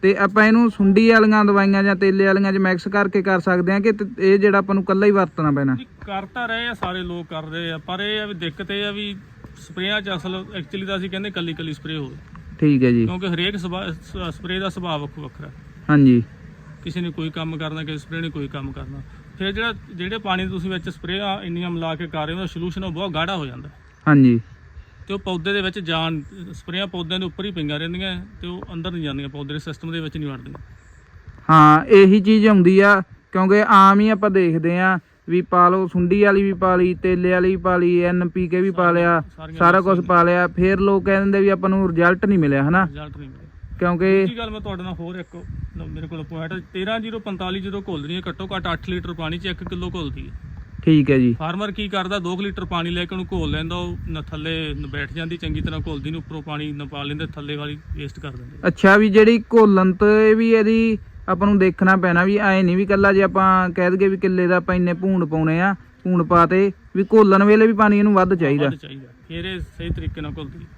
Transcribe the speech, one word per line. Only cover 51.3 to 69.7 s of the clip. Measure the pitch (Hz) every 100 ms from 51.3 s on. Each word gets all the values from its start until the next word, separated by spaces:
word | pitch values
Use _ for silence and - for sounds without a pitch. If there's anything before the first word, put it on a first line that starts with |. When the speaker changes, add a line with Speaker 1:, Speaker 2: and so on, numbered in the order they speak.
| 117
Speaker 2:
ਫਾਰਮਰ | 160 180 208
ਕੀ | 202 208
ਕਰਦਾ, | 196 185 202
ਦੋ | 175 180
ਕੁ |
ਲੀਟਰ | 202 190 185
ਪਾਣੀ | 175 170
ਲੈ | 175 175
ਕੇ | 185
ਉਹਨੂੰ | 180
ਘੋਲ | 190 156
ਲੈਂਦਾ, | 151 165 175
ਉਹ | 175 175 -
ਨ-, | 160
ਥੱਲੇ | 147 156 156 160 156
ਨ-, | 143 147
ਬੈਠ | 143 139
ਜਾਂਦੀ, | 156 165 170
ਚੰਗੀ | 160 151
ਤਰ੍ਹਾਂ | 135 156 170
ਘੁਲਦੀ | 151 139
ਨੂੰ, | 165
ਉੱਪਰੋਂ | 156 160
ਪਾਣੀ | 151 147 151
ਨ-, | 147 143
ਪਾ | 143
ਲੈਂਦੇ, | 143 151 160
ਥੱਲੇ | - 143 147
ਵਾਲੀ | 147 147 - -
ਵੇਸਟ | 139 -
ਕਰ | 147
ਦਿੰਦੇ। | 127 123 - -
Speaker 1:
ਅੱਛਾ, | - 196 202
ਵੀ | 220
ਜਿਹੜੀ | 202 214 233
ਘੋਲਣ | 214 233 214 190 190
ਤੇ | 185 208 214 214
ਵੀ | 220 226
ਇਹਦੀ | 226 214 226 226 214 - - -
ਆਪਾਂ | 185 202
ਨੂੰ | 202
ਦੇਖਣਾ | 185 175 190 190
ਪੈਣਾ | 180 170
ਵੀ | 185 202
ਐਂ | 208 190
ਨਹੀਂ | 185 180
ਵੀ |
ਇਕੱਲਾ | 196 196 196
ਜੇ | 190
ਆਪਾਂ | 190 185 190 185 185
ਕਹਿ | 170 180
ਦਈਏ | 185 196
ਵੀ | 190
ਕਿੱਲੇ | 190 185 180
ਦਾ | 180
ਆਪਾਂ | 175 180
ਇੰਨੇ | 175
ਭੂੰਡ | 175 185 190
ਪਾਉਣੇ | 165 160 160 160
ਆ, | 185
ਭੂੰਡ | 190 - _ 180 180
ਪਾ | 160 175 165
ਤੇ | 185 202 185 - 185
ਵੀ |
ਘੋਲਣ | 196 220 208 190
ਵੇਲੇ | 202 214 220
ਵੀ |
ਪਾਣੀ | 208 214 202
ਇਹਨੂੰ | 208
ਵੱਧ | 202 185
Speaker 2:
ਹਾਂ, | 185
Speaker 1:
ਚਾਹੀਦਾ। | 156 143 143
Speaker 2:
ਵੱਧ | 131
ਚਾਹੀਦਾ, | 143 135 131 - -
ਫਿਰ | 165 180
ਇਹ | 185
ਸਹੀ | 160